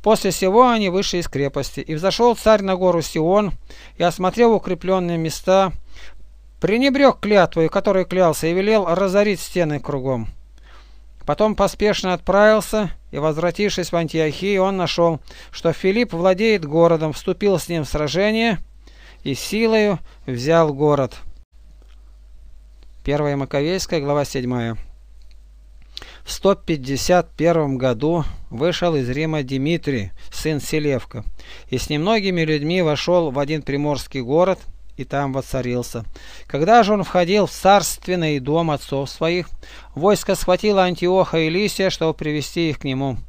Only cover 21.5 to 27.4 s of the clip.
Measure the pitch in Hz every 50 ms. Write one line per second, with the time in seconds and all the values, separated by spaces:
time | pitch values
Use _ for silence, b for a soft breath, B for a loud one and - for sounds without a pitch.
21.5 | _ - - - - - - - - - - - - - - - - - - -
22.5 | - - - - - - - - - - - - 143 147 151 147 143 139 135 -
23.5 | - 139 143 160 185 190 - - 180 160 139 143 143 147 139 - - 135 123 123
24.5 | 123 123 117 117 113 - - - - - - - - - - - - - - -
25.5 | - - - - - - - B B B B B B B B - - - - 190
26.5 | 196 190 - - 165 143 127 131 139 127 - - 180 180 165 - - -